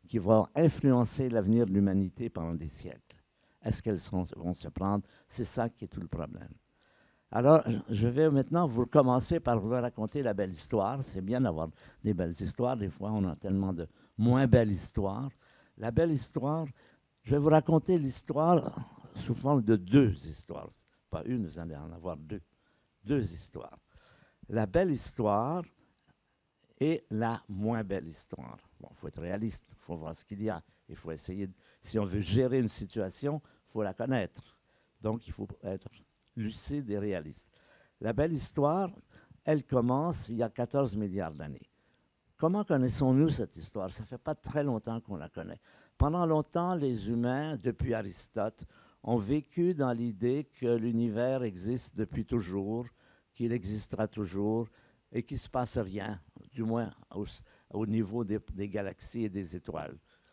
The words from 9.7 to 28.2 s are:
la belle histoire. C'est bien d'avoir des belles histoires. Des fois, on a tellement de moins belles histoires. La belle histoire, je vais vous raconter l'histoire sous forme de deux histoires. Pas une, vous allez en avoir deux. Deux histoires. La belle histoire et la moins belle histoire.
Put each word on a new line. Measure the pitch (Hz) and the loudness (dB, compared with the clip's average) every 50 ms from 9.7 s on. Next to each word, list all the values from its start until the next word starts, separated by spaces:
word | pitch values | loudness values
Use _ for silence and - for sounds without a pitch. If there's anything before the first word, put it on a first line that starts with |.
| 123 127 120 123 - - 107 107 - 147 135 | 0 0 0 -2 -2 -4 -4 -4 -2 -2 -2
la | 117 104 | 0 0
belle | 95 101 95 90 | 0 -2 -4 -4
histoire. | 78 - - 123 104 95 104 131 139 131 | -8 -6 -2 0 2 2 2 0 -4 -6
C'est | - - 95 | -6 -6 -6
bien | 92 95 120 127 | -4 -2 0 2
d'avoir | 131 104 80 78 80 78 - _ - - - _ | 2 2 0 -2 -4 -6 -8 _ -20 -20 -12 _
des | - 110 101 | -2 -2 0
belles | 87 90 85 | 0 0 -2
histoires. | 82 - - - - - 120 123 131 | -2 -4 -6 -6 -2 0 0 0 0
Des | 117 101 92 | -2 -4 -6
fois, | - - 98 104 | -6 -6 -4 -2
on | 110 107 98 | 0 0 0
a | 90 76 | 0 -2
tellement | - - 98 98 98 98 95 92 | -4 -4 -2 0 0 0 0 -2
de | 85 82 - _ _ _ _ _ | -4 -6 -10 _ _ _ _ _
moins | - 110 120 120 131 135 | 2 4 4 6 6 6
belles | 123 110 123 113 107 | 6 6 6 6 4
histoires. | 98 87 - - - 113 98 95 98 110 135 139 - _ _ _ _ _ _ _ _ | 2 -2 -4 -6 -4 -2 -2 -2 -2 -4 -6 -8 -10 _ _ _ _ _ _ _ _
La | - 107 117 | -8 -6 -2
belle | 113 156 165 170 | 2 2 4 4
histoire, | 156 131 - - - 151 120 143 151 165 160 147 - _ _ _ _ _ _ _ _ _ - | 2 0 -2 -4 -6 -4 -2 0 -2 -2 -4 -6 -10 _ _ _ _ _ _ _ _ _ -2
je | 107 | 0
vais | 143 147 | 2 4
vous | 143 156 | 6 8
raconter | 156 156 - - 165 156 - - 185 | 8 8 6 6 4 4 6 4 4
l'histoire | 170 143 131 - - - - 139 143 160 170 180 160 - - - - 135 - - - - - - | 4 2 0 -2 -4 -6 -4 0 2 6 6 6 6 4 2 -6 -10 -12 -12 -14 -20 -20 -16 -12
sous | 92 87 107 120 | -8 -4 -4 -2
forme | 113 127 139 147 135 | 0 2 2 4 4
de | 110 104 113 | 6 6 4
deux | 98 90 90 113 143 135 107 87 - - | 4 6 6 6 8 8 6 4 0 -6
histoires. | 82 73 - - - 85 69 - - - _ _ _ _ _ _ _ | -12 -12 -12 -12 -12 -12 -12 -12 -14 -18 _ _ _ _ _ _ _
Pas | - 80 - | -8 -6 -4
une, | - 127 120 104 | -4 -4 -4 -4
vous | 80 73 85 | -6 -8 -10
allez | 82 82 80 | -10 -10 -10
en | 71 76 80 | -12 -12 -14
avoir | 85 85 80 92 82 | -14 -10 -8 -8 -8
deux. | 73 78 78 107 95 - _ _ _ _ _ _ _ _ _ _ _ - | -8 -10 -10 -12 -12 -12 _ _ _ _ _ _ _ _ _ _ _ -4
Deux | 104 147 139 110 90 85 | 0 0 0 0 -2 -4
histoires. | 85 - - - - - - - - _ _ _ - _ _ _ _ _ _ _ _ - | -10 -14 -14 -14 -16 -16 -16 -18 -20 _ _ _ -20 _ _ _ _ _ _ _ _ -10
La | - - 113 110 | -4 -2 -2 0
belle | 98 92 165 190 180 | 2 2 2 2 2
histoire | 147 120 - - - - 113 104 101 104 117 135 165 180 160 - _ _ _ _ _ _ _ _ _ _ _ _ _ _ _ _ _ _ _ _ _ - | 0 -2 -4 -6 -4 0 2 2 2 2 2 0 -2 -4 -6 -10 _ _ _ _ _ _ _ _ _ _ _ _ _ _ _ _ _ _ _ _ _ 0
et | 135 156 165 - - - | 2 2 2 0 -2 -4
la | 110 107 117 113 117 110 - - | -2 0 0 0 -2 -4 -6 -8
moins | 101 92 104 113 117 113 107 | -6 -2 -2 0 0 0 -2
belle | 95 98 92 - | -2 -4 -4 -6
histoire. | 82 76 - | -6 -12 -12